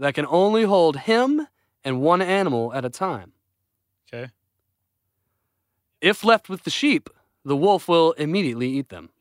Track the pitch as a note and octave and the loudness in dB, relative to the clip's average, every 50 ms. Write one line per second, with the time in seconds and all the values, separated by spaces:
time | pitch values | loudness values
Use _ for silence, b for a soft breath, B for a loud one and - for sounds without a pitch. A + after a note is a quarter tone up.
0 | C3+ C#3+ C3+ - D3 - D3 F3 F#3+ G#3 A3 A3+ A3+ G3 G3+ F#3+ E3+ D#3+ C#3+ C#3 | -4 -2 -2 -2 -2 0 2 2 4 4 4 2 2 4 4 4 4 4 2 0
1 | - - A3 A3+ B3+ C4+ D4 D4+ D#4 - _ _ _ _ _ _ - C3+ C3 B2+ | 0 0 2 2 2 2 0 -2 -4 -6 _ _ _ _ _ _ -6 -6 -4 0
2 | C3+ D#3+ F3 F3+ F#3+ F3+ F#3+ G3 G3 E3+ C3 A#2 A2+ A#2 A#2 C3+ B2 B2+ A#2+ - | 2 2 2 2 2 0 0 0 0 0 -2 -2 -4 -4 -6 -8 -8 -8 -8 -6
3 | F#3+ F#3+ D#3 G#2+ F#2 F#2+ _ _ _ _ _ _ _ _ _ _ _ _ _ _ | -6 -6 -6 -8 -12 -16 _ _ _ _ _ _ _ _ _ _ _ _ _ _
4 | _ _ - A#2 B2 C3 _ _ _ _ _ _ _ _ _ _ _ _ _ _ | _ _ -16 -16 -16 -16 _ _ _ _ _ _ _ _ _ _ _ _ _ _
5 | _ _ _ _ _ _ _ _ _ _ _ _ _ _ _ _ _ _ _ _ | _ _ _ _ _ _ _ _ _ _ _ _ _ _ _ _ _ _ _ _
6 | - F3 G#3 - - A3 A3+ G#3 - - F#3+ F3 - - - - - D4 C#4 D#3 | 0 0 0 0 2 2 2 2 0 -4 -12 -10 -8 -8 -6 -2 0 0 0 0
7 | - - - _ _ _ _ _ - C#3 C#3+ C#3 D#3 G3+ G3+ F3 - - E3+ E3+ | -2 -8 -20 _ _ _ _ _ -6 -4 -2 0 2 2 2 0 0 2 2 4
8 | E3 D#3+ E3 - D3+ D3 E3 G3+ G3 C#3 A#2 A#2 B2 B2+ C3 C#3 C3+ - G2 F2 | 4 4 2 0 -4 -4 -2 -2 -2 -2 -4 -4 -4 -4 -4 -6 -6 -8 -12 -18
9 | D#2+ D#2+ _ _ | -18 -20 _ _